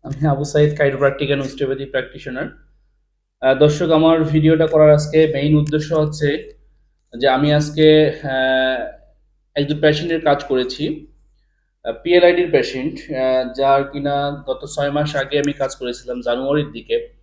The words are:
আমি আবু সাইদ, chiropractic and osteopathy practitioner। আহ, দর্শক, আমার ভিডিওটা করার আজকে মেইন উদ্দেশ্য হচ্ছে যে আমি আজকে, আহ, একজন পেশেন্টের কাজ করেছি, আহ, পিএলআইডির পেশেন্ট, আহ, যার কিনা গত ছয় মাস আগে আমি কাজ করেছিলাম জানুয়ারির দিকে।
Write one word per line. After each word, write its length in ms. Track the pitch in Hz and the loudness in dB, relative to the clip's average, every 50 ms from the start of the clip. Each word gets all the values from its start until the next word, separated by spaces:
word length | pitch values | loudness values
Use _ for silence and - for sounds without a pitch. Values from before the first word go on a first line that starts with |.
| _ | _
আমি 240 | - 143 - 147 | -12 -8 -4 -2
আবু 180 | 151 139 135 147 | -2 -2 -2 -4
সাইদ, 280 | 147 - 151 151 151 147 | -2 2 2 2 2 2
chiropractic 560 | 151 147 143 135 131 143 139 135 - 147 135 143 | 0 -2 -2 0 0 0 0 0 -2 -4 -2 -2
and 100 | 139 139 | -2 -4
osteopathy 440 | 131 - - 143 131 131 131 139 131 - | -8 -6 -6 -4 -4 -4 -6 -8 -6 -6
practitioner। 540 | 131 127 127 - 127 - 139 123 131 147 - - - _ _ _ _ _ _ _ _ _ _ _ _ _ _ _ _ | -6 -6 -6 -14 -16 -14 -12 -10 -10 -10 -10 -12 -20 _ _ _ _ _ _ _ _ _ _ _ _ _ _ _ _
আহ, 180 | - 131 135 135 | 0 0 4 4
দর্শক, 320 | 147 151 147 - 180 160 | 4 4 4 2 0 2
আমার 340 | 165 156 160 160 165 160 156 | 2 4 4 4 4 2 2
ভিডিওটা 420 | 147 147 156 151 156 160 156 160 | 0 0 2 4 4 4 4 2
করার 240 | 156 165 151 151 151 | 2 4 6 6 8
আজকে 360 | 151 147 147 - - 156 160 | 6 4 2 0 2 2 2
মেইন 300 | 151 - 139 139 151 151 | 2 2 -2 0 2 2
উদ্দেশ্য 380 | 151 147 151 151 151 151 - 165 | 2 2 0 -2 -4 -2 -2 -2
হচ্ছে 580 | 156 151 151 - - 151 143 143 160 - - - _ _ _ _ _ _ _ _ _ _ _ - 120 | 0 0 -2 -2 -4 -2 -2 -2 -4 -8 -12 -20 _ _ _ _ _ _ _ _ _ _ _ -8 0
যে 100 | 123 139 | 0 2
আমি 240 | 131 135 147 147 147 | 2 2 2 2 2
আজকে, 560 | 151 151 151 151 156 156 156 151 151 156 151 | 2 0 -2 0 4 6 8 8 8 6 4
আহ, 760 | - - - 139 131 131 131 131 131 131 131 131 131 123 110 92 - - _ _ _ _ _ _ _ _ _ _ _ | 0 -4 -8 -6 -2 -2 0 0 2 0 0 0 -2 -4 -6 -10 -12 -18 _ _ _ _ _ _ _ _ _ _ _
একজন 260 | 147 143 139 151 151 | -4 -4 -2 -2 0
পেশেন্টের 400 | 151 151 147 147 165 170 165 160 | 2 2 2 2 -2 -4 -4 -2
কাজ 240 | 156 151 143 139 - | 0 0 0 0 0
করেছি, 640 | - 135 127 127 127 - - 147 - 156 - - - _ _ _ _ _ _ _ _ _ _ _ _ _ _ _ | -2 -2 -2 -2 -4 -6 -8 -8 -8 -8 -10 -12 -20 _ _ _ _ _ _ _ _ _ _ _ _ _ _ _
আহ, 80 | 143 143 - - | -10 -10 -8 -2
পিএলআইডির 480 | 170 175 175 175 175 175 175 180 160 | 2 2 4 4 4 4 2 0 0
পেশেন্ট, 420 | 151 135 117 - - 131 127 156 - | 0 0 0 0 -6 -6 -8 -8 -8
আহ, 600 | - - - 151 131 131 131 127 131 127 123 123 | -10 -14 -10 -6 -4 -2 0 0 0 -2 -4 -6
যার 320 | 135 139 135 139 139 139 | -4 0 2 2 2 0
কিনা 600 | 139 143 143 139 143 143 139 143 143 143 151 - | -4 -8 -8 -6 -4 -4 -2 -4 -6 -8 -10 -8
গত 200 | - 131 127 - 135 - | -8 -8 -8 -8 -12 -8
ছয় 140 | - 143 143 | -6 -4 -4
মাস 260 | 139 147 151 147 151 | -2 -2 -4 -2 -4
আগে 220 | 139 135 131 143 147 | -6 -6 -2 -2 -2
আমি 140 | 143 143 143 | -2 -2 -4
কাজ 240 | - 135 131 - | -4 -6 -6 -6
করেছিলাম 440 | - 127 123 120 - - 123 123 123 | -10 -10 -10 -10 -10 -10 -12 -10 -8
জানুয়ারির 520 | 120 123 120 123 135 135 143 151 147 147 - | -4 -4 -4 -4 -2 -2 -2 -2 -2 -4 -10
দিকে। 260 | 117 113 - 151 156 - - _ _ | -16 -8 -4 -4 -4 -4 -8 _ _